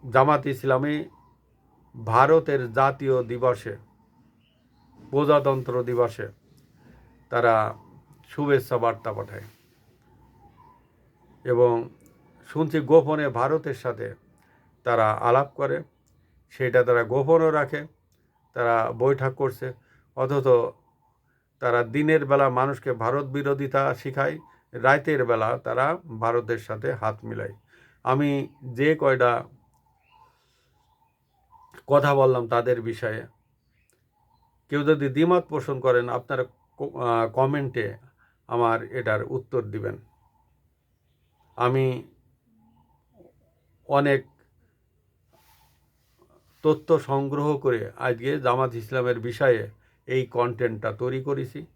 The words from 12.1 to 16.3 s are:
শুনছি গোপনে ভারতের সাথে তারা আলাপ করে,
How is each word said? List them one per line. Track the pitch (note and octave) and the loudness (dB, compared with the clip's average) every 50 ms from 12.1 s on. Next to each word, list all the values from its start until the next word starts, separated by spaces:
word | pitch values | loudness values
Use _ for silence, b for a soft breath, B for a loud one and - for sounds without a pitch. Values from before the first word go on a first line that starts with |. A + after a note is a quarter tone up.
| _ _ _ _ _ _ - | _ _ _ _ _ _ -20
শুনছি | - - D3+ D#3+ D3+ D#3 D#3 | -8 -2 -2 -2 0 0 -2
গোপনে | C#3 B2 D3+ E3 C#3+ C#3+ D#3 D3+ D3 C#3 | 2 8 6 6 8 6 -2 0 -2 -2
ভারতের | A#2+ A2+ B2 C#3 D#3 D#3+ D#3 D3+ C3+ | 0 0 0 0 0 -2 -2 -6 -8
সাথে | - - B2+ A2+ G#2 A2 A2 A#2 _ _ _ _ b b b b b b b b _ _ | -6 -6 -8 -6 -6 -10 -12 -12 _ _ _ _ b b b b b b b b _ _
তারা | B2 A#2+ A#2 A2 G#2+ | 0 2 2 4 2
আলাপ | G#2+ - - B2 A#2+ C3 C#3 C#3 _ | 2 2 2 4 4 4 2 0 _
করে, | - C#3+ C3+ C#3 C#3+ - _ _ _ _ _ _ _ _ _ | -6 -4 -4 -4 -6 -8 _ _ _ _ _ _ _ _ _